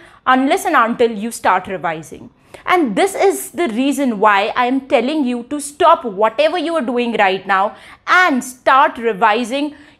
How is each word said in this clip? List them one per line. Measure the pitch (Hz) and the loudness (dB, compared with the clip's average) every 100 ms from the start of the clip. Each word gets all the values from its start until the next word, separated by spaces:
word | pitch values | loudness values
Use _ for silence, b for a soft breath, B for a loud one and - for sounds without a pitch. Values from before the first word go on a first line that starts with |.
| B B | B B
unless | - 262 269 359 | 2 2 2 0
and | 381 285 | 2 2
until | 226 233 233 | 2 2 0
you | 220 226 | 0 -8
start | - 240 190 185 | -2 0 0 -2
revising. | 185 175 160 151 - - _ B B | -6 -6 -8 -12 -20 -20 _ B B
And | B 359 269 | B 0 0
this | 196 392 - | 0 0 0
is | 381 294 - | 0 0 -6
the | 233 349 | -6 -4
reason | 214 277 254 269 208 | -2 -2 0 -2 2
why | 208 196 208 | 2 2 0
I | - 247 | -2 0
am | 269 - | -2 0
telling | 277 247 320 | 0 0 -2
you | 247 247 | -2 -4
to | 240 294 | -6 -10
stop | - - 330 330 | -8 2 4 4
whatever | 240 190 220 220 311 349 | 0 -2 0 2 0 0
you | 311 330 | -2 -4
are | |
doing | 233 247 240 214 | -2 -2 -2 0
right | 196 190 | 0 0
now | 190 190 208 - B B - | 0 0 0 -6 B B 0
and | 349 359 254 | 2 2 0
start | - - - 269 294 - | -4 -4 2 4 4 0
revising | 226 190 208 214 226 277 294 B B | -4 0 2 2 -2 -4 -6 B B